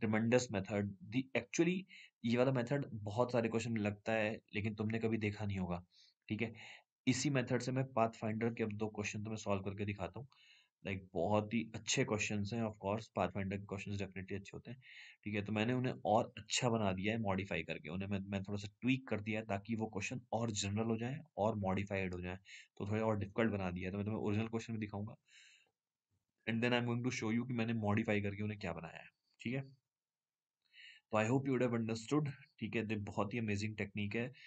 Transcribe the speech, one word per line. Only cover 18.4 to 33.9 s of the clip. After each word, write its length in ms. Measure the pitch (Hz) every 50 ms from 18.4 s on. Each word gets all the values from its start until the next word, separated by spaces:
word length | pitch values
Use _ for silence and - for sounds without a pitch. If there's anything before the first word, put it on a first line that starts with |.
| 98
थोड़ा 140 | 101 104
सा 120 | 101 98 101 - _
ट्वीक 280 | - 123 135 131 - -
कर 120 | 110 104
दिया 200 | 101 110 107 107
है, 60 | 110
ताकि 280 | 107 101 101 - - 117
वो 120 | 107 110
क्वेश्चन 340 | 110 - 110 98 - 131 - - - -
और 180 | 113 117 113
जनरल 360 | 104 98 98 101 101 107 113
हो 100 | 117 110
जाए 240 | 107 117 127 139 160 - - _
और 180 | 98 101 110 110
मॉडिफाइड 600 | 107 95 95 92 95 98 - 101 95 95 92 90
हो 60 | 90
जाए, 180 | 90 90 90 92 - - - - - - _ -
तो 80 | 104
थोड़े 160 | 101 107 110 110
और 160 | 110 110 101
डिफिकल्ट 340 | 98 101 - - 113 110 104
बना 180 | 101 95 90
दिया 180 | 87 90 92 92
है। 20 |
तो 80 | 95 101
मैं 60 | 98
तुम्हें 180 | 104 110 90 -
ओरिजिनल 260 | 107 104 107 113 113
क्वेश्चन 240 | 113 113 - - 113
भी 60 | 110
दिखाऊंगा, 360 | 107 104 101 101 104 113 139 - _ _ - - - - - _ _ _ _ _ _ _ _ _ _ _ _ _ _ _ _ _ _ 113
and 140 | 113 113 117
then 160 | 123 123 120
I'm 100 | 120 120 120
going 180 | 120 120 127
to 100 | 120 -
show 180 | 117 107 113 117
you 100 | 123 135
कि 60 | 123
मैंने 180 | 117 113 113 117
मॉडिफाई 480 | 113 107 104 101 107 110 113 104 104
करके 220 | 104 101 101 104 107
उन्हें 180 | 104 107 104
क्या 120 | - 87 82
बनाया 260 | 82 82 82 82 78
है, 120 | - - _ _ _ _ _ _
ठीक 140 | - 117 127
है। 300 | 135 135 135 135 _ _ _ _ _ _ _ _ _ _ _ _ _ _ _ _ _ _ _ _ - - - - - _
तो 140 | _ - 107
I 120 | 110 113
hope 120 | 131 139 135
you 100 | 139 131
would 180 | 120 127 120
have 140 | 117 113 113
understood, 460 | 110 113 113 - - 139 151 156 139 - - - - _ -
ठीक 160 | 113 104 107
है। 60 | 117 107
ये 140 | 104 110
बहुत 380 | 107 101 98 - 113 101 98 -
ही 40 | 120
अमेजिंग 380 | 113 107 104 98 107 110 107
टेक्निक 380 | - 101 101